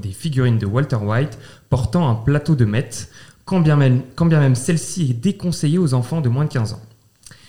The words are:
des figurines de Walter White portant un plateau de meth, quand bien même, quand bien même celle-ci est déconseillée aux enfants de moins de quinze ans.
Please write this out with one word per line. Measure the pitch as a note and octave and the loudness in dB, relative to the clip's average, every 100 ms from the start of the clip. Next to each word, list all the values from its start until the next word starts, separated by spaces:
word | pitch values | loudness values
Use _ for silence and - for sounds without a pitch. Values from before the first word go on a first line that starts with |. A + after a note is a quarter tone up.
des | G2+ | -10
figurines | F#2+ E3 C3 B2 A2+ | -8 -4 0 2 2
de | G2+ | 0
Walter | A#2+ D3 A#2 | -2 0 -2
White | G#2 A2+ D3 - - - - | -2 -2 -2 -6 -20 -16 -4
portant | B2+ A2+ F3+ D3 | -2 0 0 0
un | |
plateau | A2 A#2+ D3 D3 | 0 0 0 2
de | C#3+ | 2
meth, | A2 G#2+ - - - - - _ | 2 0 -4 -8 -16 -20 -20 _
quand | - F#3+ | -4 0
bien | D#3 D3 | 4 4
même, | C3+ B2+ - | 4 2 0
quand | - E3+ | -2 2
bien | D#3+ | 4
même | C3+ | 4
celle-ci | B2 - D#3+ - F#3+ C#3 | 2 0 -2 -2 -4 -2
est | |
déconseillée | A#2+ F#3 G3+ F3+ - D3 F3 | -2 -2 -2 -4 -2 0 2
aux | E3 | 2
enfants | B2+ A#2 E3 | 0 -2 -2
de | B2+ | 0
moins | B2 | 0
de | D3+ | -2
quinze | B2+ G#2+ | -2 -4
ans. | - - _ _ _ - - | -6 -16 _ _ _ -20 -20